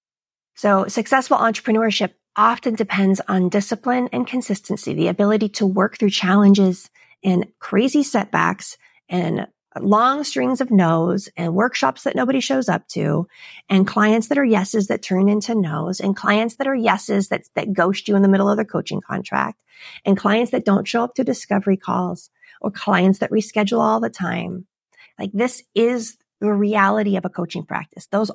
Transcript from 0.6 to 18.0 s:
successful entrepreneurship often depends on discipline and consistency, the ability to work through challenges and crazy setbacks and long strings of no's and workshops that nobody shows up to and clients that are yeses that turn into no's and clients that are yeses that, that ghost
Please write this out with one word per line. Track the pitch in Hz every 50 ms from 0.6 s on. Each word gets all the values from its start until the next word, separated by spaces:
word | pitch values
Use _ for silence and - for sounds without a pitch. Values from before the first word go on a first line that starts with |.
| - 208 202 190 - 208
successful | - 240 220 - 277 262 254 - 294 -
entrepreneurship | - 226 214 - - - 214 220 226 220 202 - 208 180 - _ _ _ _
often | - 208 226 233 226 - 247 220
depends | 220 220 196 - 190 196 190 190 190 - -
on | 190 185 180 180
discipline | - 202 196 - 233 208 - 247 247 254 247 247 -
and | 240 247
consistency, | - - 254 240 - 202 - - - - 208 - - 139
the | 151 160 175
ability | 180 - 208 202 214 214 214 208
to | - - 214
work | 196 185 196 185 214 - -
through | 220 202
challenges | 190 - - 180 190 202 208 202 202 202 196 190 180 - - - _ _ _ _ _ _ -
and | 196 180 180 - - _ _
crazy | - - - 196 233 269 - 294 277
setbacks | - - 220 190 - - 165 165 170 190 - - - - - _ _ _ _ _ _
and | 175 180 175 175 165 - - - _ _ _ _ _ -
long | - 196 208 214 233 254 269 294 294
strings | - - 269 247 254 262 247
of | 269 247
no's | 233 196 180 165 165 165 165 180 180 196 - - - -
and | 170 170 165
workshops | 180 220 254 247 - - 262 - - -
that | 277 -
nobody | - 254 247 269 269
shows | - - 269 269 247 -
up | 170 160 - -
to | - 175 160 151 156 156 175 - _ - - - - - - -
and | 196 190 190 196
clients | - 233 214 214 214 233 226 -
that | 285 277
are | 277
yeses | 240 220 196 190 - - 226 190 -
that | - -
turn | - - 190 185 196 202
into | 208 214 202 - 233
no's | 220 190 156 156 160 160 175 190 -
and | - 196 196
clients | - - 202 208 214 226 233 -
that | - 277 269
are | 269
yeses | 254 226 220 185 202 - - 208 202 196 -
that, | - - - _ _
that | - - 220 190
ghost | 190 170 185 196 -